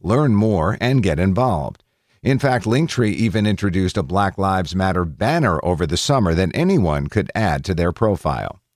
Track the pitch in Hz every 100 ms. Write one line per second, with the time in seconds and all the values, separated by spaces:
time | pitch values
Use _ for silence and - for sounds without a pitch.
0 | 85 127 143 104 110 95 82 - 123 135
1 | 95 76 95 95 127 80 65 - _ _
2 | _ _ 123 135 139 123 - 127 165 -
3 | 107 82 113 107 107 98 101 90 95 104
4 | 71 95 98 - 98 92 82 92 95 90
5 | 85 69 110 165 123 80 87 85 80 85
6 | - 135 92 82 92 - 180 185 85 73
7 | 73 107 - 107 101 71 85 85 85 -
8 | 110 92 78 60 50 - _